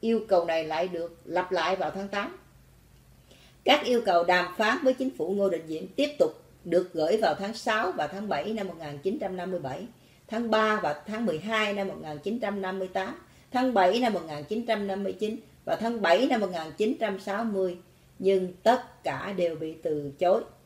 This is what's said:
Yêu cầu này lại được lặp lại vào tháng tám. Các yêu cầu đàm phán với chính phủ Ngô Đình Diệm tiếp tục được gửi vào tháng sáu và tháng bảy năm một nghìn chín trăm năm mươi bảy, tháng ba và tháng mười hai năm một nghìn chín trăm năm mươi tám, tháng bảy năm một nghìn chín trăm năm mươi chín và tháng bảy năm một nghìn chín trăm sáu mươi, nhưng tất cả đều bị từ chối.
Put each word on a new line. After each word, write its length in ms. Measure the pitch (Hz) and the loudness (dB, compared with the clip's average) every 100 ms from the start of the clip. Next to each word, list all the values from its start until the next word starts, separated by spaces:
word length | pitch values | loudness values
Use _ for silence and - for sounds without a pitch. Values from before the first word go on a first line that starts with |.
Yêu 200 | 226 226 220 | 2 0 4
cầu 160 | 185 | 2
này 200 | 170 165 | 4 0
lại 240 | 156 156 185 | 0 -2 -2
được 280 | 175 170 - | -4 -8 -10
lặp 280 | - 170 175 | -4 -4 0
lại 240 | 180 165 185 | 0 0 0
vào 140 | 156 | -2
tháng 180 | 185 202 | -4 -6
tám. 300 | 202 233 370 - - _ _ _ - - - _ - - - | -4 -6 -10 -20 -20 _ _ _ -20 -20 -20 _ -20 -20 -6
Các 200 | - 285 | 4 4
yêu 160 | - 240 | 4 2
cầu 200 | 202 175 | 4 4
đàm 300 | 175 180 175 - | 6 4 2 0
phán 220 | 220 262 | 0 2
với 120 | 269 | 2
chính 220 | 262 262 - | 2 -2 -4
phủ 120 | 156 | -4
Ngô 180 | 202 196 | 0 0
Đình 160 | 165 160 | 0 -4
Diệm 180 | 156 185 | -8 -8
tiếp 220 | - 294 - | -2 -2 2
tục 120 | 165 - - - | 0 0 -20 -18
được 280 | 180 170 180 | 0 0 0
gửi 240 | 160 156 220 | -2 0 2
vào 180 | 202 | 2
tháng 200 | 151 196 | 0 -4
sáu 380 | 226 - 214 262 | -4 -2 0 0
và 140 | 311 151 | -2 -4
tháng 220 | 190 208 | -4 -4
bảy 240 | 151 196 | -4 -2
năm 160 | 220 190 | -4 -6
một 60 | 165 | -8
nghìn 180 | 151 143 | -10 -6
chín 200 | 190 254 | -4 -2
trăm 180 | 202 185 | -4 -6
năm 140 | 175 | -4
mươi 100 | 180 | -4
bảy, 260 | 139 135 226 - _ - - | -6 -8 -10 -16 _ -20 -8
tháng 220 | 220 233 | -4 0
ba 300 | 220 214 214 | 2 2 2
và 200 | 165 151 - | 0 -4 -6
tháng 200 | 220 226 | -4 -2
mười 120 | 156 | -2
hai 340 | 196 220 214 | -2 0 0
năm 160 | 202 196 | -2 -4
một 60 | 151 | -6
nghìn 160 | 156 151 | -10 -8
chín 200 | 196 233 | -4 -4
trăm 240 | 208 202 | -4 -4
năm 160 | 190 190 | -4 -4
mươi 100 | 185 | -4
tám, 260 | 190 190 320 - - - | -4 -4 -8 -16 -20 -6
tháng 240 | 247 262 | 0 2
bảy 260 | 220 180 220 | 6 6 6
năm 120 | 247 | 2
một 80 | 202 160 | 0 -4
nghìn 160 | 151 | -10
chín 220 | 143 220 233 | -4 -4 0
trăm 200 | 214 202 | -2 0
năm 180 | 190 | -2
mươi 80 | 196 | -4
chín 240 | 185 214 226 - - | -2 -4 -6 -12 -16
và 120 | - 165 | -4 -2
tháng 220 | 226 233 | -2 0
bảy 240 | 185 175 262 | 4 6 6
năm 140 | 247 | 2
một 100 | 196 | 0
nghìn 200 | 175 160 147 | -4 -8 -2
chín 180 | 214 269 | 0 0
trăm 200 | 220 190 | -2 -4
sáu 240 | 196 196 | -4 -4
mươi, 320 | 233 196 185 180 - _ _ _ | -2 0 -2 -2 -12 _ _ _
nhưng 340 | 185 196 180 - | 2 4 2 0
tất 400 | - 247 - - | 4 4 0 -10
cả 300 | - 135 180 190 | -6 -6 -6 0
đều 200 | 175 156 | 0 0
bị 180 | 160 160 | -8 -6
từ 300 | 170 151 143 139 | -2 -2 -4 0
chối. 240 | 175 214 233 - | 2 4 0 -16